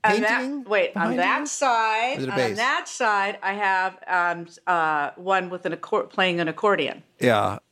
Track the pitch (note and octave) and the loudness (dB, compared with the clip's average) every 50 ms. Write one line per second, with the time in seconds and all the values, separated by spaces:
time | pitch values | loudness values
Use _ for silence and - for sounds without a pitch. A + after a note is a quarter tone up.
0 | - A3 G#3 A3 A3+ G#3+ A#3 B3 B3+ C4 C#4+ C#4+ B3 G3 G#3+ G3+ F3+ - - - | 4 4 2 4 2 2 0 0 -2 -4 -6 -8 -4 0 0 2 2 0 0 -2
1 | F#3 A3 B3 B3 F3 G3 A#3 - D4 C#4+ - - C#4+ C4+ A#3+ A3+ A3+ A3 G#3+ A3 | -2 0 0 0 2 2 2 0 -2 -6 -4 -2 0 2 2 2 2 0 0 0
2 | A#3 B3+ C4 - C3+ C3 - - B3+ - G3+ G#3 A#3 C4 D4 F4 F4+ - - - | 0 -2 -2 -4 -4 -2 0 0 0 0 0 0 0 0 0 0 -4 -6 -4 0
3 | B3+ A3 G#3 G3+ G3 G3+ G#3 - - F#3+ G3 G#3 G#3 G3 F#3+ F#3 F#3 F#3+ F#3 - | 0 2 2 2 0 -2 -4 -4 -4 -4 -2 0 0 2 2 2 0 -2 -4 -8
4 | - - F3+ F3+ F3 F3 E3+ E3+ F3 E3+ - - _ - F3+ E3+ D#3+ D#3 D#3 D3+ | -6 -2 0 2 2 2 0 -4 -8 -14 -16 -10 _ 0 0 2 2 2 0 0
5 | C#3+ C3+ - - F3+ F#3+ F#3+ F#3+ F3+ F3 F3+ F3 F3+ F3+ D#3+ D#3 - - - F#3 | -2 -4 -6 -8 -2 0 0 0 0 -2 -8 -6 -4 -6 -6 -6 -4 -2 -2 -2
6 | - - - - F#3+ F#3 F3 E3+ E3+ D#3+ D#3 - - G#3 G3 D#3+ D3 - - - | -2 -2 0 0 2 2 2 0 -2 -4 -4 0 2 2 2 2 0 -4 -4 -10
7 | - _ _ _ - B2 A2+ G#2+ G2+ G2 G2+ - _ _ | -16 _ _ _ 4 4 4 4 2 0 -2 -4 _ _